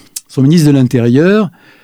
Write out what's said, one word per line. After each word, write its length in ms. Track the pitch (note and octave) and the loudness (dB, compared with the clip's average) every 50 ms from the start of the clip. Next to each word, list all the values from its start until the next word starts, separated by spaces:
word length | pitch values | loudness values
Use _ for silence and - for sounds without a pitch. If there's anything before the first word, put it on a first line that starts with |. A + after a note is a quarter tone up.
| - _ - - - _ | -12 _ -20 -20 -20 _
son 140 | - - | -4 -2
ministre 260 | C3 C#3 E3 F3+ D3+ D3 | 0 0 2 2 2 2
de 60 | C#3+ | 2
l'Intérieur, 800 | C#3 C3 A#2+ - B2 A2+ A#2+ A#2+ C#3 D#3+ F3+ G3+ G#3+ G#3 - - _ _ _ - _ | 2 0 0 0 -2 0 0 0 0 0 0 0 -2 -2 -4 -8 _ _ _ -20 _